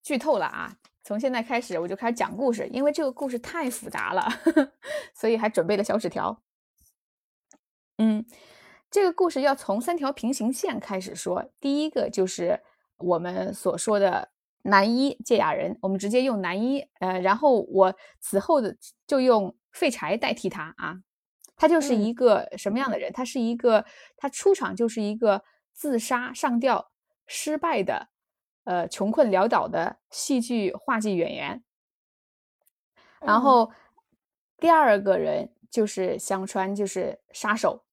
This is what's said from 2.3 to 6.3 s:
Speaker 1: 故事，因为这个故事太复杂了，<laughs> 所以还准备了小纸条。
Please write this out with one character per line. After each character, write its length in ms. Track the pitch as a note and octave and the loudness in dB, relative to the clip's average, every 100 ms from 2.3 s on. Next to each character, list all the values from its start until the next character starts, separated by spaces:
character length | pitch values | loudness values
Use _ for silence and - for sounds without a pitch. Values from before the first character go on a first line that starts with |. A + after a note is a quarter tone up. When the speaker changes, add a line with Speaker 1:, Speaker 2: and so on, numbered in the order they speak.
Speaker 1:
故 160 | G3 C4 | -2 -2
事， 160 | A3+ - | -2 -4
因 100 | B3 | 0
为 80 | D4 | 0
这 140 | D4 | 0
个 80 | C#4+ | -4
故 160 | B3+ C#4 | -4 -6
事 100 | A#3+ | -6
太 300 | A#3+ E4+ C4+ | -8 -6 -6
复 220 | - A3 | -8 -10
杂 240 | - F2+ | -6 -2
了， 120 | F#3 - - E4+ D#4 C4+ | -2 -2 0 2 2 0
<laughs> 400 | _ - D5+ - | _ -10 -10 -10
所 140 | - A3 | -4 0
以 80 | A3+ | 0
还 140 | A3 | 0
准 160 | - E3+ | 0 0
备 100 | G3+ | 0
了 80 | |
小 140 | G#3 A3+ | 0 -2
纸 100 | F3+ | -2
条。 340 | - - | -4 -6